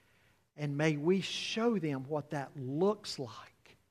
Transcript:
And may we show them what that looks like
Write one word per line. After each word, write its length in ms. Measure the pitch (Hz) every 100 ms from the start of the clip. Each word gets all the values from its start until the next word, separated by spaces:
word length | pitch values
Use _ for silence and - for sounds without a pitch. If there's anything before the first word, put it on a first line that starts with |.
| _ _ _ _ _ -
And 180 | 147 143
may 220 | 160 147
we 240 | 156 190
show 560 | - - - 220 240 208
them 260 | 156 135 135
what 240 | 151 143
that 200 | 147 131
looks 640 | 147 127 147 196 208 - -
like 100 | 120 - - _ - _ _